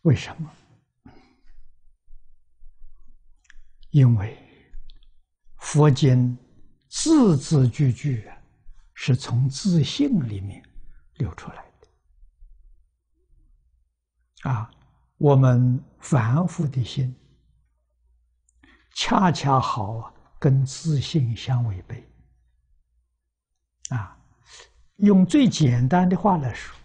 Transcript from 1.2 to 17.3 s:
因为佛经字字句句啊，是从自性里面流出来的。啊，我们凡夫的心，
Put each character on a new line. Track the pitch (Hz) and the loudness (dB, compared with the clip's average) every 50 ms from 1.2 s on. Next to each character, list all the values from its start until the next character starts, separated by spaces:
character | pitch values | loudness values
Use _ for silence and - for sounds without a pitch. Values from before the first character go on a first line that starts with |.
| _ _ _ _ _ - - - - - - _ _ - _ _ _ - - - - - - - _ _ _ _ - - - - - - - - - - - - _ - - _ _ _ - - - - - _ - - | _ _ _ _ _ -20 -18 -18 -18 -20 -20 _ _ -20 _ _ _ -18 -18 -16 -16 -20 -20 -20 _ _ _ _ -20 -20 -18 -16 -18 -18 -18 -18 -20 -20 -20 -20 _ -20 -20 _ _ _ -20 -20 -20 -20 -20 _ -18 0
因 | - 147 131 123 117 | 2 4 6 6 4
为 | 101 98 113 - - - _ - _ _ _ - - - - - - - - _ - _ _ _ _ _ - - - | 2 -2 -6 -10 -16 -20 _ -20 _ _ _ -14 -14 -14 -14 -18 -20 -20 -20 _ -20 _ _ _ _ _ -20 -20 -16
佛 | - - - 147 151 151 | -14 -2 2 4 4 4
经 | 131 - 160 135 127 127 123 123 123 - _ _ _ - - - _ _ _ _ | 4 4 4 4 4 4 2 0 -4 -8 _ _ _ -20 -20 -20 _ _ _ _
字 | - - - 294 330 302 247 202 160 | -10 -4 0 2 4 6 6 4 4
字 | 127 - - 160 139 131 120 | 2 0 0 2 2 2 2
句 | - - 147 127 113 | 2 0 0 0 0
句 | - - 147 127 110 - | -2 -4 -6 -6 -6 -8
啊， | - - - - _ _ _ _ - - - _ _ _ | -14 -20 -20 -20 _ _ _ _ -20 -20 -20 _ _ _
是 | - - - 131 | -6 -2 0 0
从 | - - - 120 120 135 | 0 -2 -4 -2 0 0
自 | 131 135 - - 202 175 165 | -2 -4 -4 -2 0 2 2
性 | 131 - - - 285 285 262 175 131 | 0 0 -2 -2 0 0 0 -2 -2
里 | 110 101 98 | -4 -8 -8
面 | 95 101 - - _ _ _ - - - - - _ _ _ | -10 -12 -14 -16 _ _ _ -18 -18 -18 -20 -20 _ _ _
流 | _ 131 80 - | _ -8 -8 -8
出 | - - - | -12 -18 -18
来 | - - - _ _ _ | -18 -20 -20 _ _ _
的。 | _ _ _ _ _ _ _ _ - - _ _ - - - _ _ - - _ _ _ _ _ _ _ _ 330 370 _ _ _ _ _ _ _ _ _ _ _ _ _ _ _ _ _ _ _ _ _ _ _ - 143 | _ _ _ _ _ _ _ _ -20 -20 _ _ -20 -20 -20 _ _ -20 -20 _ _ _ _ _ _ _ _ _ _ _ _ _ _ _ _ _ _ _ _ _ _ _ _ _ _ _ _ _ _ _ _ _ -8 -6
啊， | 127 107 110 - _ _ _ _ _ _ _ _ _ | -6 -6 -6 -12 _ _ _ _ _ _ _ _ _
我 | _ 151 143 139 | _ 2 4 6
们 | 131 131 127 123 120 127 123 123 135 - - _ _ | 6 6 4 4 4 2 2 0 -2 -6 -12 _ _
凡 | - - 165 127 107 110 127 160 185 | -4 0 0 0 2 2 0 0 0
夫 | 175 - - 156 | -2 -4 -4 -6
的 | 131 - 131 113 | -4 -2 -4 -6
心， | - - 135 131 127 127 _ _ _ | -4 -4 -4 -4 -6 -6 _ _ _